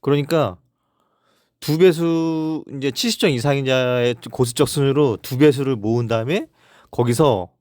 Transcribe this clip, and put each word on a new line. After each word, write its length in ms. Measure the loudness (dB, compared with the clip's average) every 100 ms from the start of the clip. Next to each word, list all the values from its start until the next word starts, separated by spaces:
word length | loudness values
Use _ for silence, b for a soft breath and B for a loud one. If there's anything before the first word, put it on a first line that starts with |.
그러니까 560 | 0 -2 0 -2 -2 -6 _ _ _ _ _ _ _ _ _ _
두 180 | -6 4
배수, 840 | 4 4 0 -2 -2 -4 -4 -6 -10 -6
이제 140 | -6
칠십 300 | -4 -4 0
점 100 | 0
이상인 360 | 0 0 0 0
자의 500 | 0 0 0 0 -2 -10
고수적 360 | -2 -2 0 0
순으로 500 | 2 0 2 2 0
두 160 | -6 4
배수를 380 | 4 4 -2 -4
모은 320 | -2 -2 0
다음에 400 | -2 -2 -4 -6 b b b b
거기서 600 | -4 -2 2 2 2 -2 _